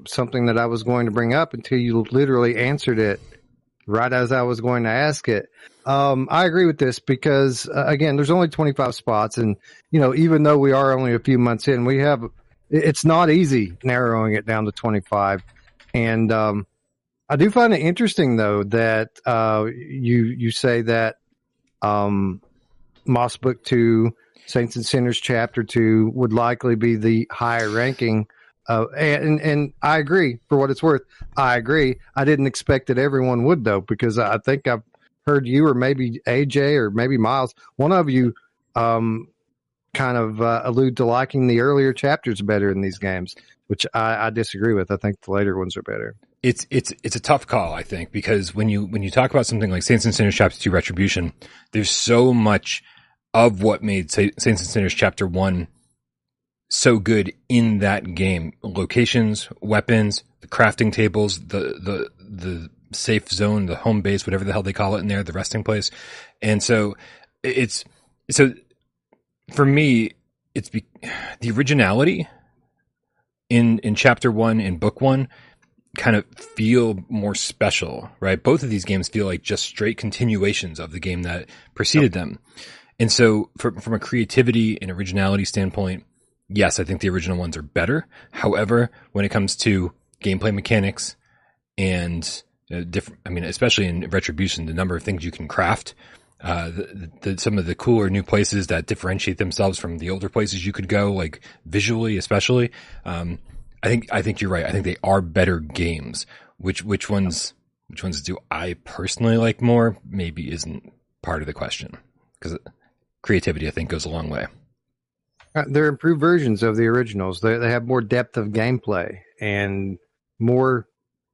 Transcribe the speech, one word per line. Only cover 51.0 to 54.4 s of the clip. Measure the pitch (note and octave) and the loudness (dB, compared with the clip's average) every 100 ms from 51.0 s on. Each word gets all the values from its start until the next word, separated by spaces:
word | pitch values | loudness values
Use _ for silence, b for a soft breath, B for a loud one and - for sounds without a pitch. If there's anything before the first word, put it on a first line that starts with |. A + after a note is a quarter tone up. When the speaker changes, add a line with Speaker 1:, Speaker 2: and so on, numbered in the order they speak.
| G2 - E2+ - B B B | 0 0 -4 -8 B B B
Speaker 2:
there's | G#2+ G2+ | -4 -2
so | - - A#2 B2+ | -2 2 4 6
much | A#2+ G#2+ G2 - - b b b b _ | 4 4 2 0 -8 b b b b _
of | A2+ A#2 G2 | 4 4 4
what | G#2+ G#2 | 2 0
made | G#2+ G2 D#2+ | 0 -4 -2
Sa-, | - G2+ | 0 0
Saints | - | 0